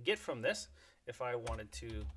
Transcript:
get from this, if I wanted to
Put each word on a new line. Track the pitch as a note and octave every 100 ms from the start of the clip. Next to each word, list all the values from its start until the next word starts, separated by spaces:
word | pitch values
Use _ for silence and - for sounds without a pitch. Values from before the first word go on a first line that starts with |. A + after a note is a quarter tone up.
get | B2+ G#3
from | - B2+
this, | B2 G#3 - - - - -
if | A#2+
I | B2 B2
wanted | A#2 A2+ A2
to | - A#2 A2 G#2